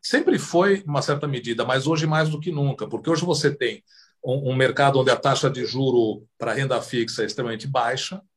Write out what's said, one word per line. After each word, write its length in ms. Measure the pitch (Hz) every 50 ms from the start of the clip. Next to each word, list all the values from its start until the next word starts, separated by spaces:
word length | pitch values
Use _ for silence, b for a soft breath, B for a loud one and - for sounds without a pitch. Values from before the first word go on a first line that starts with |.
Sempre 380 | - - - 269 349 370 294 165
foi, 400 | - - - 170 185 202 196 196
em 100 | - 151
uma 140 | 147 139 123
certa 260 | - 147 143 151 147
medida, 340 | 135 123 113 117 117 110 117
mas 240 | 120 127 131 127
hoje 200 | 147 165 160 160
mais 240 | 165 156 156 160 156
do 100 | 151 151
que 100 | 156 180
nunca, 380 | 165 143 143 139 135 - 107 -
porque 220 | - 110 - 160
hoje 120 | 165 156 175
você 320 | 175 156 139 - 110 -
tem 300 | - 127 117 107 - _ b b b b b b b -
um, 280 | 135 127 139 143 127 131
um 40 |
mercado 420 | 131 131 127 113 - 143 139 139 135
onde 120 | 127 127
a 60 | 120
taxa 340 | 117 - 139 135 - - 135
de 160 | 123 127 120
juro 600 | 110 117 127 135 131 123 123 117 107 101 98 - _ _ _
para 160 | 113 117 107
renda 260 | 127 139 135 127 117
fixa 420 | 113 - - 120 117 113 - - 113
é 40 |
extremamente 400 | - - - 127 117 113 110 113
baixa 560 | 143 135 131 117 117 131 131 - - 185 196 _ _ _